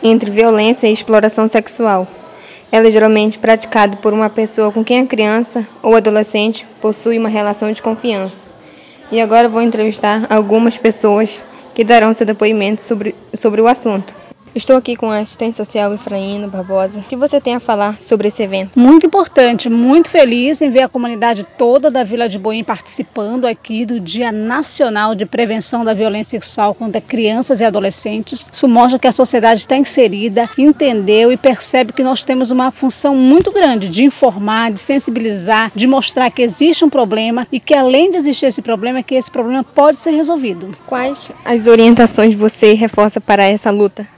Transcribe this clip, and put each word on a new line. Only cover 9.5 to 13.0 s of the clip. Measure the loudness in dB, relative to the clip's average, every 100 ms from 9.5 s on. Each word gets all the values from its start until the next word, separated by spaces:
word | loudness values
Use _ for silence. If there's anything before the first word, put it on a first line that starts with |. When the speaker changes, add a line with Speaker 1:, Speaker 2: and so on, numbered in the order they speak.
| 2
Speaker 1:
entrevistar | -2 0 -4 -2 -2 -2 0
algumas | 0 2 2 2 0
pessoas | -2 0 0 0 -2 -6 -20 -20 -18
que | -6
darão | 2 4 4
seu | 0 -2
depoimento | 0 0 0 -2 -4
sobre, | -4 -6